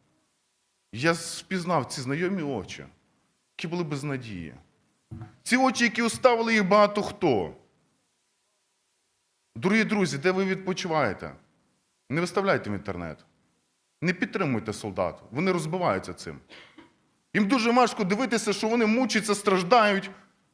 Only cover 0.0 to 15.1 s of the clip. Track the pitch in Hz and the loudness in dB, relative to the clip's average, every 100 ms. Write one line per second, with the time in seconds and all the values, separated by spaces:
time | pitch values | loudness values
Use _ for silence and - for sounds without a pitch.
0 | _ _ _ _ _ _ _ _ _ 110 | _ _ _ _ _ _ _ _ _ -2
1 | 151 165 - - - 190 170 165 120 - | 0 0 -4 -10 -6 -6 0 0 0 -6
2 | 123 143 175 196 147 123 90 - 67 _ | -6 -4 -2 -4 -4 -6 -8 -14 -18 _
3 | _ _ _ _ _ - 170 175 165 147 | _ _ _ _ _ -12 -8 -6 -6 -6
4 | 147 135 117 95 80 65 _ _ _ _ | -6 -8 -8 -10 -12 -16 _ _ _ _
5 | _ - - - - 254 262 254 233 - | _ -16 -16 -14 -2 2 2 2 0 2
6 | 233 - 254 233 226 220 185 208 208 208 | -2 4 4 4 2 2 6 6 6 4
7 | 202 - 170 113 80 - _ _ _ _ | -4 0 2 2 0 -8 _ _ _ _
8 | _ _ _ _ _ _ _ _ _ _ | _ _ _ _ _ _ _ _ _ _
9 | _ _ _ _ _ 117 170 220 202 208 | _ _ _ _ _ -4 2 2 2 2
10 | 180 139 170 185 190 190 190 185 180 156 | 0 0 0 0 0 -2 -4 -6 -2 0
11 | 123 90 80 69 _ _ _ _ _ _ | 0 -2 -10 -14 _ _ _ _ _ _
12 | _ 147 175 - 196 143 - 101 - 87 | _ -4 -2 0 2 0 0 -6 -6 -8
13 | 85 73 _ _ _ _ _ _ _ _ | -8 -12 _ _ _ _ _ _ _ _
14 | 165 180 247 220 165 117 110 101 110 95 | -4 -4 -6 -4 -2 -2 -4 -8 -8 -4
15 | 90 | -4